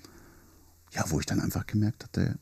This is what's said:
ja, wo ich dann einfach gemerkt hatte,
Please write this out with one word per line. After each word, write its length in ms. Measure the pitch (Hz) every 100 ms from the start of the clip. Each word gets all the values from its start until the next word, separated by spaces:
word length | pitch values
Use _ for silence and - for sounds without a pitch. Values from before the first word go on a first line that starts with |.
| - - - - - - - - -
ja, 140 | - -
wo 100 | -
ich 40 | -
dann 140 | 104
einfach 280 | - - -
gemerkt 360 | 107 104 -
hatte, 340 | - 92 90 -